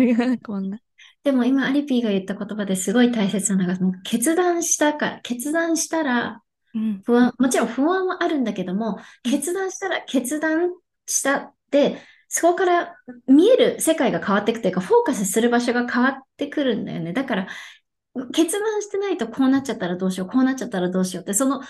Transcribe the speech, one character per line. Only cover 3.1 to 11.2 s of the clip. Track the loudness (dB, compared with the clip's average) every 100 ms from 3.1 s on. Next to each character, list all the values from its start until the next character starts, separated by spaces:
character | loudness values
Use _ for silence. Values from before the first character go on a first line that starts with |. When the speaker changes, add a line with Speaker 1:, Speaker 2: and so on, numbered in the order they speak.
Speaker 1:
大 | 2 0
切 | 0 0 0
な | 0
の |
が、 | 0
も | -2
う | -2
決 | -4 -2 0 2
断 | 2 0
し | -2 0
た | 0
か、 | 0 -4 -6
決 | -8 -6 -4
断 | -2 0 -2
し | -2
た | -2
ら、 | 0 -2 -2 -8 _ _ _
Speaker 2:
う | -6
ん。 | -4 -4
Speaker 1:
不 | 2 4
安、 | 4 2
も | 0
ち | 2
ろ |
ん | 0
不 | 0 0
安 | 2 -2
は | -2
あ | -2
る | 0
ん |
だ | -2
け | -4
ど | -4
も、 | -2 -2 -6 -10 -10
Speaker 2:
う | -2
ん。 |
Speaker 1:
決 | -2 -2
断 | -4 -4
し | -6
た | -6
ら | -6
決 | -4 -4 -2 -2
断 | -2 0 -2 -4 _ _ -6
し | -4